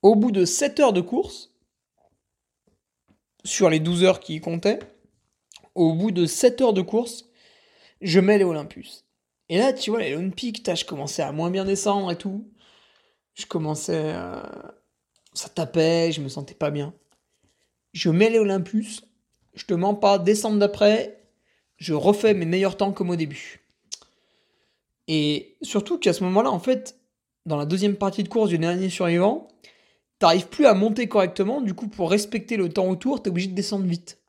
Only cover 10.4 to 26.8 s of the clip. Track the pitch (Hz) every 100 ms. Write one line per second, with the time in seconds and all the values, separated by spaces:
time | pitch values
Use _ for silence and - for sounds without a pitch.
10.4 | 247 214 - 175 - 147 147 - 139 147
11.4 | 170 190 190 196 208 202 185 175 202 196
12.4 | - _ _ _ _ _ _ _ _ -
13.4 | - 170 156 156 - 165 156 156 180 -
14.4 | - - - - _ _ _ _ _ -
15.4 | - - 160 170 160 165 165 151 139 135
16.4 | 139 - 151 147 143 - _ _ _ _
17.4 | _ _ _ _ _ 156 175 165 220 226
18.4 | 208 190 175 214 214 - _ _ _ _
19.4 | _ - - 175 190 202 208 196 175 214
20.4 | 226 208 202 202 208 220 - - _ _
21.4 | _ _ _ _ 160 151 180 202 220 202
22.4 | 165 180 196 170 202 202 175 175 156 127
23.4 | - - _ _ _ - _ _ _ _
24.4 | _ _ _ _ _ _ - 156 151 147
25.4 | - _ - 208 208 349 208 175 185 190
26.4 | 247 196 254 254